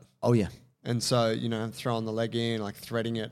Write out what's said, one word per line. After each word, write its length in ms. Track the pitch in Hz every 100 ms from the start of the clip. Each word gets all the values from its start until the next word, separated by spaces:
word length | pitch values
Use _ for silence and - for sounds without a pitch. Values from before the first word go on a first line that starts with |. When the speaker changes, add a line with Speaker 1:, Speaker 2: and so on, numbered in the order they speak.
| - -
Speaker 1:
Oh, 100 | 117
yeah. 140 | 120 92 - - _
Speaker 2:
And 200 | 127 120
so, 280 | - 123 113
you 180 | 113 120
know, 180 | 113 113
throwing 340 | - 131 117 110
the 60 |
leg 240 | 110 113 117
in, 260 | 117 113
like, 120 | 104 -
threading 420 | - 117 113 117
it 140 | 110